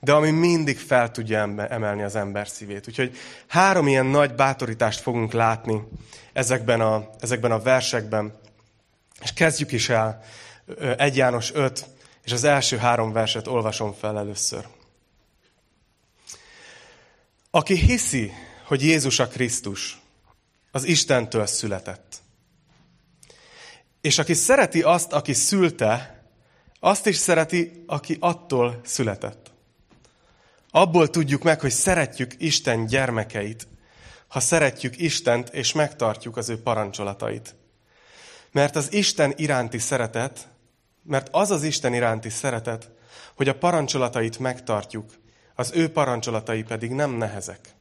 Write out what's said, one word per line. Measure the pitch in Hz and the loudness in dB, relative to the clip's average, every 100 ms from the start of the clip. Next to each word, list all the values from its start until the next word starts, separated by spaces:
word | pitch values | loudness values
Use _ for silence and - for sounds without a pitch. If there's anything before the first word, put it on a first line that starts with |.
De | 127 | 4
ami | 151 156 | 4 4
mindig | 156 175 170 151 131 | 2 2 2 0 -4
fel | - 127 117 | 2 2 2
tudja | 120 110 107 | -4 -2 -2
embe-, | 104 104 104 | -2 -4 -6
emelni | 120 107 101 | -4 -4 -4
az | 101 104 | -4 -4
ember | 101 101 104 | -4 -6 -8
szívét. | - 104 101 113 | -12 -12 -12 -10
Úgyhogy | 117 127 123 - - - | -4 -4 -4 -20 -20 -4
három | 165 190 185 147 | 2 4 4 4
ilyen | 135 131 | 4 4
nagy | 139 143 | 4 2
bátorítást | 120 135 135 120 110 113 107 | 2 0 2 -6 0 0 0
fogunk | - 120 113 | -4 -2 -2
látni | 113 113 113 117 110 104 - - - - | 2 2 2 -2 -4 -6 -18 -18 -20 -10
ezekben | - 120 127 113 117 | -4 0 0 2 2
a, | 110 107 104 - | 4 0 -4 -12
ezekben | 110 123 117 | -6 -2 0
a | 113 | 0
versekben. | 107 131 117 120 107 107 107 - - _ _ _ _ _ _ - | 4 2 2 -4 -2 -2 -4 -8 -20 _ _ _ _ _ _ -10
És | - | -10
kezdjük | - 165 156 147 | 2 2 2 -4
is | 120 - | -2 0
el, | 117 110 110 - - - - _ | 2 0 -4 -16 -20 -20 -20 _
ö, | - 143 120 | -8 -4 2
egy | 143 131 | 2 4
János | 131 120 117 | 2 2 -4
öt, | 151 135 123 - - - _ | -2 -2 -2 -14 -20 -20 _
és | - | -6
az | 120 | 0
első | 143 139 131 123 | 2 4 2 0
három | 120 120 113 | 2 2 0
verset | 110 107 117 110 | 0 -2 -2 -2
olvasom | 123 110 101 107 | -2 -2 -2 -6
fel | 101 107 107 | -6 -6 -4
először. | 104 101 - 110 107 - _ _ _ _ _ _ _ _ _ _ _ _ _ _ - - - - - - - - _ _ _ _ _ | -6 -4 -6 -6 -12 -20 _ _ _ _ _ _ _ _ _ _ _ _ _ _ -20 -20 -20 -20 -20 -20 -20 -20 _ _ _ _ _
Aki | 165 151 | 0 2
hiszi, | 185 - 247 - 135 104 - - - - | 4 4 4 0 -2 -2 -8 -20 -20 -4
hogy | 139 | 2
Jézus | 143 160 135 - | 4 4 4 2
a | 120 | 0
Krisztus, | - 123 117 104 98 - - _ _ _ _ _ _ _ | 0 -2 -2 -6 -8 -10 -12 _ _ _ _ _ _ _
az | 135 | -6
Istentől | 143 160 - 131 113 113 104 | 0 0 4 2 2 0 0
született. | - 110 95 - 92 _ - _ _ _ _ _ _ _ _ _ _ - - - - - - _ _ | -2 -4 -6 -8 -16 _ -20 _ _ _ _ _ _ _ _ _ _ -20 -20 -20 -20 -20 -20 _ _
És | 156 143 | -2 0
aki | 151 | 2
szereti | 156 - 269 214 165 | 0 4 4 4 4
azt, | 156 175 - | 4 4 2
aki | 143 - | -2 0
szülte, | 127 - 196 175 - 110 117 - - _ _ _ _ _ _ | 0 2 2 2 2 0 0 -4 -20 _ _ _ _ _ _
azt | 170 202 - | 2 2 2
is | 185 | 0
szereti, | - 165 160 180 170 - - | 2 2 2 0 -2 -6 -8
aki | 147 - 156 | -8 -4 -2
attól | 175 175 - 131 120 117 | -2 -2 -2 0 0 -2
született. | - - 117 98 107 - - _ _ _ _ _ _ _ _ _ _ _ _ | -8 -4 -2 -4 -8 -12 -20 _ _ _ _ _ _ _ _ _ _ _ _
Abból | 156 185 170 151 | 4 6 6 4
tudjuk | 165 147 143 | 2 0 2
meg, | 170 156 | 2 2
hogy | 139 | 0
szeretjük | - - 175 135 - 123 - | 0 0 2 0 -4 -8 -4
Isten | 165 139 - 113 113 | -2 0 0 0 0
gyermekeit, | 131 131 113 104 110 104 113 - - _ _ - - _ | 0 0 -2 -4 -6 -6 -8 -16 -20 _ _ -20 -20 _
ha | 135 | -4
szeretjük | - 170 143 120 127 120 | 2 4 2 0 -8 -4
Istent, | 165 - - 120 123 | -4 0 0 0 0
és | - 123 | -4 -4
megtartjuk | 156 147 - 117 107 120 113 | 0 -2 0 -2 -2 -8 -8
az | 113 | -6
ő | 113 | -4
parancsolatait. | 120 110 104 98 101 101 110 110 113 - _ _ _ _ _ - - - _ | -2 -2 -2 -6 -8 -6 -8 -8 -12 -20 _ _ _ _ _ -20 -20 -20 _
Mert | 143 143 151 | 0 2 0
az | 139 | 0
Isten | 202 196 - 143 143 | 0 0 2 0 2
iránti | 151 135 117 117 | 0 0 -2 -6
szeretet, | - 135 113 117 131 - - _ _ _ _ _ | -4 -2 -2 -4 -6 -8 -20 _ _ _ _ _
mert | - 135 135 | -4 -4 0
az | 165 196 | 0 2
az | 185 | 0
Isten | 151 143 127 | -2 -2 0
iránti | 120 120 110 113 | 2 0 0 -6
szeretet, | 107 139 117 113 113 - _ _ - - | -6 -4 -4 -6 -8 -12 _ _ -20 -20
hogy | - 139 | -2 -2
a | 135 | 2
parancsolatait | 175 175 139 139 123 120 113 113 | 0 0 0 0 0 0 -2 -2
megtartjuk, | 131 127 - 107 104 110 107 - _ _ _ | -6 -6 -4 -4 -4 -12 -14 -20 _ _ _
az | - 123 | -6 -4
ő | 175 160 | 0 0
parancsolatai | 156 135 120 110 113 113 113 | 2 0 0 -2 -4 -4 -6
pedig | 110 113 117 | -4 -6 -6
nem | 131 147 | -2 -2
nehezek. | 120 110 101 - 92 - _ | -2 -4 -6 -12 -16 -20 _